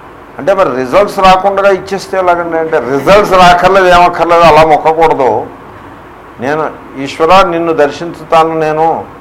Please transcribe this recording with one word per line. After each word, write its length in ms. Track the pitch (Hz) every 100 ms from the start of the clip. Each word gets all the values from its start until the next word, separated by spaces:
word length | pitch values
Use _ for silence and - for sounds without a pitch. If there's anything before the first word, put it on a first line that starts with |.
| - - - -
అంటే, 160 | 143
"మరి 220 | - 143 123
రిజల్ట్స్ 420 | 123 170 202 196
రాకుండా 520 | 190 214 196 196 196
ఇచ్చేస్తే 480 | 185 - 190 - 190
ఎలాగండి?" 400 | 180 175 170 165
అంటే, 200 | 160 156
"రిజల్ట్స్ 540 | 120 139 139 202 180
రాకర్లేదు, 540 | 185 180 175 185 190 185
ఏమక్కర్లేదు, 540 | 175 175 - 165 170
అలా 240 | 170 156
మొక్కకూడదు. 840 | 160 147 156 160 156 139 123 110 - - - - - - - - - -
నేను, 300 | 123 156 143 - - 131
'ఈశ్వరా, 440 | 135 - 160 190
నిన్ను 300 | 180 170 170
దర్శించుతాను 840 | 160 143 - 170 160 151 165 165 160
నేను' 460 | 156 156 160 123 - -